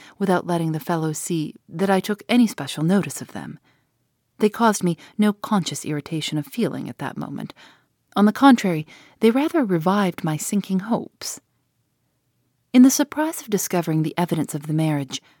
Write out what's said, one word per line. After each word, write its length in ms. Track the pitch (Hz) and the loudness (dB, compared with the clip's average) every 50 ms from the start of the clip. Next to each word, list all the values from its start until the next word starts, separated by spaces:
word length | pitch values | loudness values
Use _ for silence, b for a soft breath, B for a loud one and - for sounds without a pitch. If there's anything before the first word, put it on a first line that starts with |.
| B B B B | B B B B
without 260 | 196 190 180 160 - | 0 2 2 0 0
letting 260 | 175 175 165 165 160 | 0 -2 0 0 -2
the 80 | 156 156 | -2 -4
fellows 380 | - - 175 160 160 156 151 | -2 -2 -2 -2 -2 -4 -4
see 380 | - - - 175 160 151 - - - _ | -6 -6 -4 -4 -4 -4 -6 -10 -16 _
that 220 | - - 170 196 196 | -14 -6 -4 0 2
I 100 | 190 185 | 2 0
took 220 | - - 208 - - - | 0 -2 -6 -6 -2 0
any 160 | 233 247 233 | 4 4 4
special 380 | 208 - - 143 131 - 147 156 | 2 0 -6 -10 -8 -6 -2 0
notice 360 | 165 196 196 147 139 - - | 2 2 2 0 -2 -6 -10
of 120 | 120 - | -14 -12
them. 260 | - 92 69 71 147 - _ _ _ _ _ _ _ _ _ _ _ _ _ _ _ | -14 -14 -14 -14 -16 -18 _ _ _ _ _ _ _ _ _ _ _ _ _ _ _
They 120 | - 214 208 | -2 -2 0
caused 340 | - - 233 220 202 - 180 | 0 2 2 2 2 2 -2
me 140 | 175 165 B B B B | -2 -4 B B B B
no 160 | B 214 214 202 | B 0 0 0
conscious 500 | - - - 214 190 156 - 147 - - | -2 -4 -2 0 0 0 -2 -8 -10 -8
irritation 540 | - 151 147 - - 165 156 151 - 151 | -6 -6 -6 -6 -6 -8 -6 -6 -4 -4
of 80 | 151 143 | -4 -6
feeling 420 | - - 240 214 143 - 135 - | -6 -6 -4 -4 -4 -4 -6 -10
at 120 | - - - | -12 -12 -10
that 180 | 143 - - | -8 -8 -6
moment. 380 | - - - 139 - - - - b b b b b b b b _ _ _ - | -6 -8 -8 -10 -12 -12 -12 -14 b b b b b b b b _ _ _ 2
On 100 | 202 202 | 4 4
the 80 | 214 208 | 4 4
contrary, 520 | - 269 277 254 - - 190 165 151 156 B B B B B B B | 6 8 8 8 8 4 -2 -2 -2 -6 B B B B B B B
they 120 | 220 226 | 2 4
rather 320 | 233 269 294 330 - 320 254 | 4 4 0 0 0 0 0
revived 600 | 190 180 165 156 185 196 208 202 180 - - - | 2 0 0 2 2 2 2 0 0 -2 -2 -4
my 140 | 160 156 | -4 -4
sinking 440 | 151 - - 214 196 - - 190 185 | -4 -4 -2 -4 -4 -2 0 -2 -2
hopes. 580 | 190 226 233 - - - _ - - - - - _ _ _ _ _ _ _ _ _ _ _ _ _ _ _ _ _ _ _ _ _ _ _ _ _ _ | -2 -2 -4 -4 -4 -8 _ -14 -12 -12 -12 -14 _ _ _ _ _ _ _ _ _ _ _ _ _ _ _ _ _ _ _ _ _ _ _ _ _ _
In 120 | - 254 254 | 6 8 8
the 80 | 269 | 8
surprise 500 | - - 285 - - 302 311 320 330 - | 8 4 -2 -2 -2 -4 -4 -4 -4 -8
of 80 | - 226 | -6 -4
discovering 540 | 202 185 - - 185 175 165 170 156 156 156 | -4 -4 -2 0 -2 -2 0 0 0 0 0
the 100 | 156 - | 0 0
evidence 360 | - 175 - 170 160 - - - | -2 -2 0 0 -2 -2 -4 -6
of 140 | 147 147 | -8 -6
the 60 | 156 156 | -2 -2
marriage, 500 | 156 160 156 151 143 139 131 - - _ _ _ _ | 0 0 0 0 -2 -4 -6 -10 -14 _ _ _ _